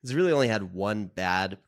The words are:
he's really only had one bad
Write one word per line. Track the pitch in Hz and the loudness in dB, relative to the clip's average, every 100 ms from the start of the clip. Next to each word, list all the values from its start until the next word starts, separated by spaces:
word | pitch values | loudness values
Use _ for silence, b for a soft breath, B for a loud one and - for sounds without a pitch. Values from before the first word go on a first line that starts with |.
he's | 127 | -4
really | 135 180 | 0 2
only | 147 127 | 4 2
had | 107 95 | 0 -4
one | 92 101 107 98 | -4 -2 -2 -6
bad | - 92 92 95 95 | -4 0 0 0 -6